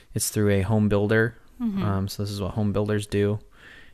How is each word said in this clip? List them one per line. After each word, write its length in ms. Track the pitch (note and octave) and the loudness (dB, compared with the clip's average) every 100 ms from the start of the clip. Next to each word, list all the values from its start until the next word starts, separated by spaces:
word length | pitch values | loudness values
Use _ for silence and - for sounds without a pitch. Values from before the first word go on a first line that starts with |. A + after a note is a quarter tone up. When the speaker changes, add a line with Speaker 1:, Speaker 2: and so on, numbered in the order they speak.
| - | -8
Speaker 1:
It's 160 | A2 - | -6 -4
through 200 | A2 G2+ | 2 2
a 120 | G2 | 4
home 260 | F#2+ A2 G#2 | 2 2 2
builder. 480 | G2+ G#2 A2 A2+ - - - | 2 2 2 2 -2 -18 -6
Speaker 2:
Mm-hmm. 220 | A#3 G3 | -4 -2
Speaker 1:
Um, 240 | G#2+ F#2+ G2 | -2 0 -2
so 160 | - | -4
this 80 | G2+ | -6
is 80 | G2+ | -4
what 120 | F#2 | -4
home 180 | A2+ G#2 | -2 -2
builders 340 | G2 G#2 G#2 G2+ | 0 0 -2 0
do. 320 | G2+ G2+ G#2 - - - - - | 0 0 0 -6 -20 -20 -20 -20